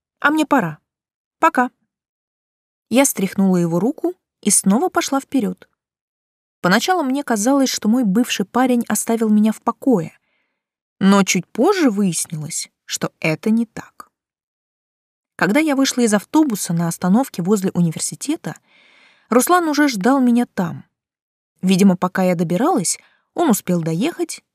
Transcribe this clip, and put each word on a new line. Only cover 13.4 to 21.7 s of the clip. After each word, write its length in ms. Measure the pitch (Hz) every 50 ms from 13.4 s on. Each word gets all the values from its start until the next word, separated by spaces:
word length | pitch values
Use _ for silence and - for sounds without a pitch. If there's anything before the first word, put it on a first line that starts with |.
| - 220
не 160 | 220 226 233
так. 440 | - _ - - - _ - - _ _ _ _ _ _ _ _ _ _ _ _ _ _ _ _ _ _ _ _ _ _ _ _ _ _
Когда 240 | - 180 175 214 294
я 160 | 320 302 277
вышла 260 | 262 269 - - 254 240
из 120 | 220 208
автобуса 580 | 202 - - - 311 311 285 214 - - - 170
на 160 | 170 170 170
остановке 540 | 170 - - 180 185 226 - - - - 165
возле 280 | 185 220 202 185 196 -
университета, 840 | 180 175 165 151 170 - - 160 - - 269 311 - - 165 - - _ _ _ _ _ _ _ _ _ _ _ _ _ _
Руслан 400 | 220 247 247 - 349 359 339 311
уже 200 | 294 285 302 285
ждал 320 | 247 196 180 240 269 277
меня 260 | 254 247 233 240 240
там. 380 | - _ - 180 165 143 131 - _ _ _ _ _ _ _ _ _ _ _ _ _ _ _
Видимо, 360 | - 185